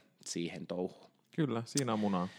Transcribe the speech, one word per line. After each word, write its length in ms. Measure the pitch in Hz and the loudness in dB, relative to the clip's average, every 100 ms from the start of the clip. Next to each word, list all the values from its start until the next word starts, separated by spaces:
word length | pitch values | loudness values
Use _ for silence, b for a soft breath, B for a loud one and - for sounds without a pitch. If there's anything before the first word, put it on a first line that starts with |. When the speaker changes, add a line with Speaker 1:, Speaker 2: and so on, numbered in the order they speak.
| _ _ - | _ _ -6
Speaker 1:
siihen 420 | 85 85 90 82 | -2 -2 -4 -4
touhuun. 420 | 90 92 - - _ _ - | -2 -2 -4 -20 _ _ 0
Speaker 2:
Kyllä, 280 | 139 113 113 | 2 2 0
siinä 280 | 120 117 | 0 2
on 60 | 110 | 2
munaa. 280 | 104 92 92 | 4 2 0